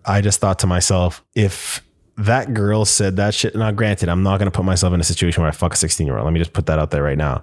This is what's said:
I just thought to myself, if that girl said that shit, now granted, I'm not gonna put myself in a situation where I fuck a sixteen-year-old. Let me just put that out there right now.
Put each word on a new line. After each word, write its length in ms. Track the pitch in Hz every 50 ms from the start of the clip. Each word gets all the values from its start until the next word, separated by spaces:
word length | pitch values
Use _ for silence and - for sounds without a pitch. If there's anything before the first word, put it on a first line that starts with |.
| _
I 160 | - 101 101
just 200 | 98 104 98 -
thought 180 | - 101 95 -
to 60 | -
myself, 580 | 98 90 90 87 - 98 92 90 90 85 - - _ _
if 480 | - 107 98 92 - - - - - - _ _ _ _ _ _
that 360 | - 107 101 113 131 123 131 131
girl 320 | 107 101 101 104 107 107
said 320 | 101 - - 107 98 95
that 160 | 92 101 104 107
shit, 220 | - - 113 -
now 160 | 104 113 107
granted, 380 | 104 101 117 107 104 92 - 85
I'm 160 | 85 90 95
not 140 | 98 95 95
gonna 120 | 101 98
put 140 | 87 - 90
myself 280 | 95 92 87 - 90 87
in 80 | 90
a 40 | 82
situation 380 | - 85 - - 87 85 - 85
where 80 | 78
I 40 | 73
fuck 200 | - - 87 -
a 20 |
sixteen-year-old. 480 | - - 82 - - 82 73 65 53 55
Let 80 | 73 82
me 80 | 82
just 120 | 82 82 -
put 140 | - 80
that 120 | - 80 78
out 100 | 76 73
there 120 | - 73 71
right 140 | 73 69 73
now. 240 | 76 73 67 -